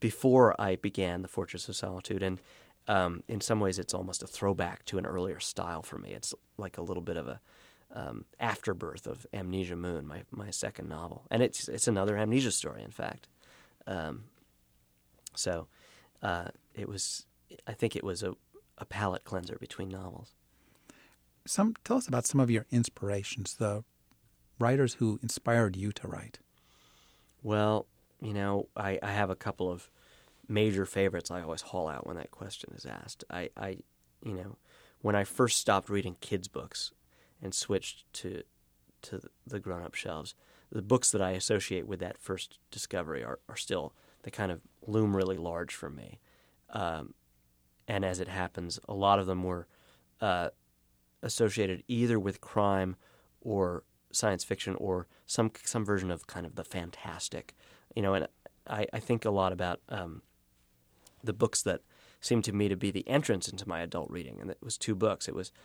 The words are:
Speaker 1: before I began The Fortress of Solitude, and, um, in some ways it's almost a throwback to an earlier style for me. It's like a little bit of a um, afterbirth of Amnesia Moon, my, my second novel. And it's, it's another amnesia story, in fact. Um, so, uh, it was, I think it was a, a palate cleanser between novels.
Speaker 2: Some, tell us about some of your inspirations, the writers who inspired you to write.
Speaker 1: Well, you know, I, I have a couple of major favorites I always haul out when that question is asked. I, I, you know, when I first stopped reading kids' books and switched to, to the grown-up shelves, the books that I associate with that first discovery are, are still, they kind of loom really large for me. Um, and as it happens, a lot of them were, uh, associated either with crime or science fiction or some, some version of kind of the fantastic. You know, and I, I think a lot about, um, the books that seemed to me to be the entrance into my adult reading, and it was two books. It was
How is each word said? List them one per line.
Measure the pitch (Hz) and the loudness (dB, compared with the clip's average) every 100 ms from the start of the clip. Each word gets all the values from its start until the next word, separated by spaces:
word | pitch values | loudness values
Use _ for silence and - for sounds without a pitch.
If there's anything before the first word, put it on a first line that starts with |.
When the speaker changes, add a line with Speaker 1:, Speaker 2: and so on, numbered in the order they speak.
Speaker 1:
before | 113 - 135 131 117 - | -2 4 8 10 10 8
I | 101 92 | 2 0
began | 101 98 90 87 | 0 0 0 -2
The | 95 | -4
Fortress | - - 90 - | -6 -6 -8 -8
of | 92 | -6
Solitude, | 95 92 - 95 | -6 -6 -4 -2
and, | 95 92 - - - _ - | 0 -2 -8 -20 -20 _ 2
um, | 98 90 87 - | 4 4 0 -6
in | 107 | -4
some | - 110 | 0 2
ways | 98 92 | 2 0
it's | 87 | -2
almost | 92 92 90 | -4 -4 -6
a | 92 | -8
throwback | - 98 92 90 - - | -2 0 2 -2 -4 -4
to | 95 | -4
an | - | -2
earlier | 90 92 76 | -2 -2 -4
style | - - 85 82 | -6 -4 -4 -6
for | - - | -8 -10
me. | 50 | -10
It's | 50 - - _ - | -10 -8 -10 _ -10
like | 95 - | -8 -6
a | |
little | 85 90 | -6 -4
bit | 87 82 | -4 -4
of | 64 | -4
a | - - - - _ - | -8 -14 -20 -20 _ -14
um, | - - 57 - - | -10 -8 -10 -12 -6
afterbirth | 117 107 - 90 85 92 - | -4 -2 -2 -4 -6 -8 -8
of | - - | -10 -8
Amnesia | 101 90 95 90 85 | -6 -2 -2 -2 -4
Moon, | 90 82 73 | -4 -4 -6
my, | 76 - | -10 -12
my | - 101 | -10 -8
second | - 104 - 76 | -4 -4 -6 -10
novel. | 78 85 - - | -8 -10 -12 -2
And | 113 | 2
it's, | 123 - - | 2 0 -6
it's | - - | 0 2
another | 101 98 104 | 4 4 2
amnesia | 107 127 127 | 4 4 2
story, | - 78 53 | 0 -2 -8
in | 53 | -12
fact. | - - - - _ - - - _ - | -8 -8 -8 -18 _ -20 -20 -20 _ -6
Um, | 92 78 62 107 _ _ _ _ _ _ _ _ _ - | -4 -4 -8 -12 _ _ _ _ _ _ _ _ _ -12
so, | - 95 85 80 _ - - _ _ | -6 -4 -4 -6 _ -20 -20 _ _
uh, | 104 87 87 - _ | -4 -2 -6 -14 _
it | - 104 | -10 -8
was, | 98 - - - _ - - - | -6 -6 -6 -12 _ -20 -16 -14
I | |
think | 107 117 - | -2 0 0
it | |
was | 98 87 | -4 -4
a, | 95 - _ - _ - | -4 -6 _ -20 _ -16
a | |
palate | - 107 101 90 | -8 -2 -2 -2
cleanser | - 92 87 - | -4 -6 -6 -10
between | - - 95 | -10 -8 -8
novels. | 95 92 80 113 _ _ _ _ _ - - - _ _ _ - | -8 -10 -12 -16 _ _ _ _ _ -20 -20 -20 _ _ _ -2
Speaker 2:
Some, | - 214 - | 2 2 2
tell | - 254 | 0 0
us | - | 2
about | 123 - | 0 4
some | 139 | 4
of | 123 | 6
your | 110 - | 4 4
inspirations, | 120 117 - 98 101 101 - 95 | 2 2 -2 -2 -2 -4 -6 -6
the | - 107 104 - _ _ _ _ _ _ - | 0 0 0 -6 _ _ _ _ _ _ 2
writers | 117 135 127 | 4 6 4
who | - 113 110 | 4 2 2
inspired | 113 - - 117 107 92 | -2 -2 4 4 4 2
you | 104 | -4
to | - - | -4 -6
write. | - 110 - _ _ _ _ _ _ _ _ _ _ | -8 -12 -18 _ _ _ _ _ _ _ _ _ _
Speaker 1:
Well, | 107 104 107 107 - _ _ _ | 0 4 6 4 0 _ _ _
you | 110 | -4
know, | 101 101 101 - - | -2 0 0 0 -4
I, | 98 95 | -2 -2
I | 101 | 0
have | 101 98 | 0 0
a | 92 | -2
couple | 104 - 90 | -4 -2 -2
of | 87 - _ _ - _ _ - | -4 -10 _ _ -20 _ _ -2
major | 104 107 98 | 4 4 4
favorites | 92 98 98 90 - | 0 2 2 0 -4
I | 87 | -6
always | 82 80 | -6 -8
haul | - 92 78 | -6 -4 -4
out | 67 - | -4 -8
when | 85 | -10
that | - | -10
question | - 98 - - - | -12 -12 -12 -14 -14
is | |
asked. | - 50 50 - - | -12 -12 -14 -16 -10
I, | 87 85 - | -8 -8 -6
I, | 98 95 - _ _ _ | -8 -8 -14 _ _ _
you | - | -8
know, | 92 98 117 _ - - _ | -8 -8 -14 _ -20 -20 _
when | 107 | 2
I | 104 | 2
first | 98 - 123 - | 2 4 4 4
stopped | - 98 - | 4 2 2
reading | 101 95 90 | -2 -2 -6
kids' | - 98 90 | -4 -4 -4
books | 64 - - - - _ _ _ _ | -8 -8 -8 -10 -12 _ _ _ _
and | 95 | -6
switched | - - 98 - - - | -4 0 0 -2 -12 -16
to, | - 92 98 - _ _ _ _ _ | -12 -10 -10 -12 _ _ _ _ _
to | - 95 - _ - | -12 -10 -12 _ -10
the | 104 | -8
grown-up | 95 87 82 | -6 -6 -8
shelves, | - - 78 - - _ - _ | -8 -6 -6 -8 -14 _ -20 _
the | 110 | -4
books | 101 127 - | 4 6 6
that | 104 | 4
I | 92 | 2
associate | 92 - 107 - 92 - | 2 2 2 2 -2 -2
with | 92 | -4
that | 90 - | -6 -6
first | - 92 - - _ | -4 -4 -6 -14 _
discovery | - - 92 78 71 | -10 -4 -2 -2 -4
are, | 58 69 - | -4 -8 -8
are | - | -8
still, | - 90 73 - _ _ | -2 -2 -2 -10 _ _
they | - | -10
kind | - 98 | -4 -2
of | 85 - _ - | -4 -10 _ 2
loom | 110 107 98 | 4 6 6
really | 92 92 | 4 0
large | 85 85 87 | -2 -4 -4
for | - 78 | -8 -10
me. | 69 50 - _ _ _ _ - | -10 -14 -16 _ _ _ _ -8
Um, | 110 87 80 57 - _ _ _ _ _ _ - | -2 -2 -2 -8 -14 _ _ _ _ _ _ -4
and | 101 | 0
as | 95 90 | 0 0
it | 82 | -4
happens, | 92 90 - 87 - - | -4 -4 -4 -6 -6 -6
a | |
lot | 98 98 101 | 4 8 8
of | 95 | 6
them | 92 | 0
were, | 92 87 85 _ _ _ _ - | 0 -2 -6 _ _ _ _ -2
uh, | 107 90 85 - _ _ _ _ _ _ | 2 2 0 -6 _ _ _ _ _ _
associated | - - 110 107 98 90 - | -4 2 4 4 0 0 0
either | 120 120 113 | 2 4 4
with | 98 92 | 2 -2
crime | - 110 101 95 95 92 _ _ _ _ | -2 4 6 4 2 -2 _ _ _ _
or | 123 101 90 87 - _ _ | 0 2 2 0 -8 _ _
science | - 107 92 | 0 2 2
fiction | - 98 - 92 | 0 -4 -2 -2
or | 98 90 87 _ - | 0 -2 -4 _ -4
some, | - 113 - | 0 0 0
some | - 120 | -4 -2
version | 104 101 92 | 0 0 0
of | 82 - | -4 -8
kind | - 85 | -10 -8
of | |
the | - | -10
fantastic. | 82 95 87 - - 80 - - - - - - - | -8 -8 -8 -10 -12 -8 -8 -8 -10 -18 -20 -20 -8
You | - | 0
know, | 98 | 2
and | 95 - _ - _ - | 2 0 _ -20 _ -8
I, | 107 104 | -4 -2
I | - | -2
think | - 117 | 0 2
a | 113 | 2
lot | 101 95 | 4 2
about, | 90 90 87 - | 2 -2 -2 -6
um, | 104 85 78 - _ _ _ _ _ _ _ - _ | -8 -8 -12 -18 _ _ _ _ _ _ _ -20 _
the | 113 | -6
books | 107 117 - | 2 2 4
that | 101 85 _ - - _ | 0 0 _ -20 -20 _
seemed | - 120 | 2 4
to | 107 | 4
me | 101 104 | 4 4
to | 95 | 4
be | 98 | 0
the | 95 - | 0 2
entrance | 139 - 98 85 | 2 4 2 -2
into | 92 - | -6 -6
my | 85 | -4
adult | 85 85 - | -4 -4 -6
reading, | 90 67 50 | -8 -8 -10
and | 92 | -10
it | - | -8
was | 120 - | -8 -4
two | - | -2
books. | 98 110 92 - | 2 2 2 -4
It | |
was | - 90 - | -6 -8 -12